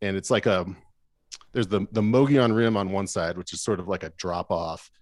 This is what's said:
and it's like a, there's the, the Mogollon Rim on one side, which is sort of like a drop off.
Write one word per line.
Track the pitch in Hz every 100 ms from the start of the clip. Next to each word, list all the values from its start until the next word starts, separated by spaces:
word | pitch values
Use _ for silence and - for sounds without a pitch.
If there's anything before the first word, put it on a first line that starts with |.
and | 101
it's | 98 -
like | 117
a, | 101 92 90 101 _ _ _ _ _ - -
there's | 123 101
the, | 101 98
the | 110
Mogollon | 107 123 139 139 120
Rim | 110 113 107
on | 95
one | 98 98
side, | 98 82 87
which | 87
is | 87
sort | - 98
of | 90
like | 92
a | 80
drop | - 92 87 87
off. | 87 85 80 - _